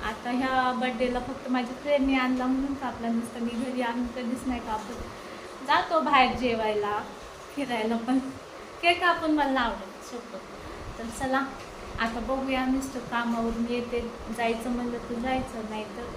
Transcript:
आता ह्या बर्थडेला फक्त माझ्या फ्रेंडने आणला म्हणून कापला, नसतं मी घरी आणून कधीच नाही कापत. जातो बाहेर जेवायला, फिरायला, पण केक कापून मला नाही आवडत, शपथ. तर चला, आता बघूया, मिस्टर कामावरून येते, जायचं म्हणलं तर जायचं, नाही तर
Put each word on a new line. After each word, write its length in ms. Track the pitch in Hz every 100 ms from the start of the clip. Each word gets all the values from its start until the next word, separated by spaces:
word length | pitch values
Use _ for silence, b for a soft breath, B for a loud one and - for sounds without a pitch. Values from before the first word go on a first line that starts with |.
आता 260 | 214 226 240
ह्या 420 | 247 262 262 254
बर्थडेला 460 | 240 247 226 247 247
फक्त 300 | 247 254 254
माझ्या 240 | 254 233 -
फ्रेंडने 320 | 294 285 269
आणला 320 | 269 254 254 254
म्हणून 280 | 262 277
कापला, 340 | 277 247 226 233
नसतं 320 | 226 233 240
मी 240 | 233 233
घरी 180 | 262 247
आणून 240 | 240 240 240
कधीच 400 | 254 233 254 254
नाही 140 | 240
कापत. 420 | 226 214 202 233 - B B B B - 262
जातो 340 | 320 359 330
बाहेर 360 | 294 269 247 220
जेवायला, 640 | 247 226 214 208 208 208 214 - - - - -
फिरायला, 400 | 254 240 220 233
पण 220 | - 262 254 - - - - -
केक 180 | 339 349
कापून 300 | 359 339 320
मला 200 | 302 277
नाही 160 | 262 233
आवडत, 200 | 196 190 - -
शपथ. 880 | 247 - 190 - - - - - -
तर 60 | 226 -
चला, 200 | 262 262 262 - - - - -
आता 200 | 226 233
बघूया, 440 | 220 269 262 262
मिस्टर 360 | 254 262 262 247
कामावरून 680 | 240 240 233 233 226 226 233
येते, 300 | 240 240 240 226 - - 226
जायचं 340 | 233 233 254
म्हणलं 280 | 240 240 240
तर 160 | -
जायचं, 560 | 233 254 262 240 226 214
नाही 140 | 214 208 202
तर 80 | 240